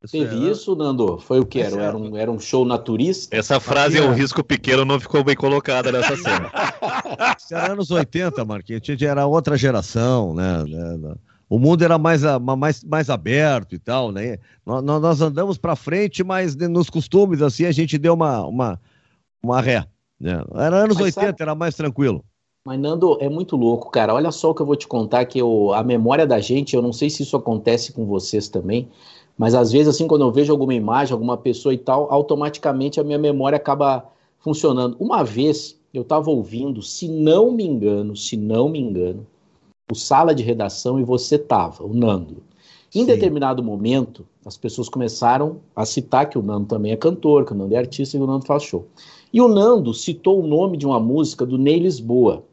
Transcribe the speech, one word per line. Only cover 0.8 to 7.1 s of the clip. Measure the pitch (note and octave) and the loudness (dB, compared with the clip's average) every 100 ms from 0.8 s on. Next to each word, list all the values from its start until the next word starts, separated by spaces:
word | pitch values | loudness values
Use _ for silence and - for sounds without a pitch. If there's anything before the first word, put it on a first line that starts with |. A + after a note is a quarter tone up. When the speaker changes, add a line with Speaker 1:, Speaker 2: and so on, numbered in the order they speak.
| D3+ C3 G#2 E2+ | -2 0 0 -2
Speaker 2:
Foi | - C3 | 0 2
o | B2 | 2
quê? | C3+ | -2
Speaker 1:
Mas | G#2+ | -2
Speaker 2:
Era, | G2 | -2
Speaker 1:
é. | G#2 | -4
Speaker 2:
era | G#2+ | -4
um, | G#2+ G#2 | -8 -6
era | A2+ | -4
um | A2+ | -6
show | - C3 B2 | -2 0 2
naturista? | A#2+ A#2+ A2+ D3+ F#3 - A2 | 0 -2 -2 -2 -2 -4 -4
Speaker 3:
Essa | G#2+ C3+ | 0 0
frase | - C#3 C#3+ D3+ | 2 2 4 4
é | |
um | C#3+ | 4
risco | B2 C#3 - | 4 0 -2
pequeno, | D3 C#3+ C3+ C3 | -2 -2 2 2
não | C3+ C#3 | 4 0
ficou | G#2 D3+ | 0 0
bem | C3+ C3+ | 2 0
colocada | C#3 C#3+ C#3 B2+ B2+ | 2 0 0 -2 0
nessa | B2 - C#3 | 0 0 -2
cena. | B3+ D4 F3+ - - - - | -2 -4 -4 -4 -6 -4 -6
Speaker 1:
<laughs> | C4 - | -6 -8